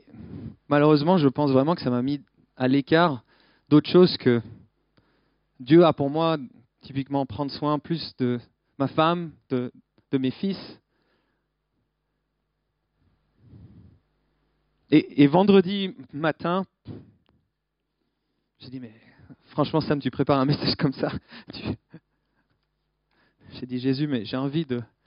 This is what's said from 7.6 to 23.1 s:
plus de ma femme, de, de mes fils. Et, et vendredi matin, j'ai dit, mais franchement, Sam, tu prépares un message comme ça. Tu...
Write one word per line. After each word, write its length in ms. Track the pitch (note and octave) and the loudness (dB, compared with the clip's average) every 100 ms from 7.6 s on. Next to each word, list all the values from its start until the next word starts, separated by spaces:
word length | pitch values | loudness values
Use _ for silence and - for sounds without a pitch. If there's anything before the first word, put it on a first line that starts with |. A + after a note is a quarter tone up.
| D3 D3 | -4 -4
plus 380 | - E3 - - | -4 -8 -8 -4
de 240 | B2 A#2+ - _ _ - | -4 -4 -10 _ _ -4
ma 100 | C#3 | -2
femme, 440 | - D#3+ F3 E3+ - - | 0 0 0 -6 -14 -6
de, 200 | B2+ B2 - _ _ - | -6 -6 -12 _ _ -6
de 80 | C3+ | -2
mes 120 | C3 | -2
fils. 280 | - G3 F3+ - - _ _ _ _ _ _ _ _ _ _ _ _ _ _ _ _ _ _ _ _ _ _ _ _ _ _ _ - - - - _ _ _ _ _ _ _ _ _ - | -4 -6 -6 -12 -20 _ _ _ _ _ _ _ _ _ _ _ _ _ _ _ _ _ _ _ _ _ _ _ _ _ _ _ -20 -20 -20 -20 _ _ _ _ _ _ _ _ _ 2
Et, 320 | D3+ - - | 2 2 2
et 40 | C#3+ | 4
vendredi 680 | E3 G3+ G3 F3 G3+ F#3+ D3 C3 | 4 6 4 4 -2 -6 -10 -14
matin, 520 | C#3+ D#3 - E3+ F#3 F#3 _ - - - _ _ _ _ _ _ _ _ _ _ _ _ _ _ _ | -6 -4 -4 -4 -4 -6 _ -18 -18 -20 _ _ _ _ _ _ _ _ _ _ _ _ _ _ _
j'ai 100 | C3 | -18
dit, 100 | C3 | -16
mais 140 | A#2+ A2 _ _ - C3+ _ | -18 -20 _ _ -20 -20 _
franchement, 320 | - C#3 D#3 | -4 -2 -2
Sam, 200 | D3 D3 | -2 -4
tu 100 | C3 | -4
prépares 280 | - C#3 C#3 | -4 0 0
un 60 | C3+ | 0
message 280 | D3 - - | 0 -2 -2
comme 160 | C#3+ | -4
ça. 200 | - C#3+ - _ - - | -4 -8 -8 _ -20 -20
Tu... 100 | - - - _ - _ _ _ _ _ _ _ _ _ _ _ | -12 -10 -10 _ -20 _ _ _ _ _ _ _ _ _ _ _